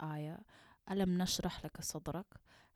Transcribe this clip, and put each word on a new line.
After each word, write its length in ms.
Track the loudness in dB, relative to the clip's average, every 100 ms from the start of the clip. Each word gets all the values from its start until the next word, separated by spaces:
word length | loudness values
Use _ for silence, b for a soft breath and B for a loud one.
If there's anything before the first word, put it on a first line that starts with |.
ayah, 440 | -4 -2 -4 -6 -12 B B B -2
ألم 280 | 2 4 6
نشرح 480 | 4 2 0 -2 -6
لك 160 | -6
صدرك, 440 | -6 -4 -4 -4 -6 -14 b b b